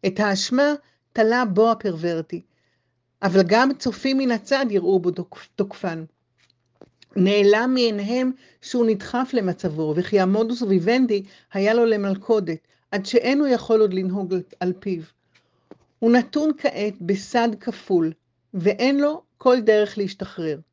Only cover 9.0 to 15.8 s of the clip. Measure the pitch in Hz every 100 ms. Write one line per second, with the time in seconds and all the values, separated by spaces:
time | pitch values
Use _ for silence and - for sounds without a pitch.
9 | - 240 233 247 190 170 180 156 156 151
10 | 180 208 185 202 226 240 233 190 170 247
11 | 254 208 196 - _ 202 202 226 233 214
12 | 196 190 - 220 175 160 _ _ _ 208
13 | 196 247 - 277 294 240 - 220 214 185
14 | 185 190 185 185 180 - 180 180 196 175
15 | 160 _ _ _ _ _ _ -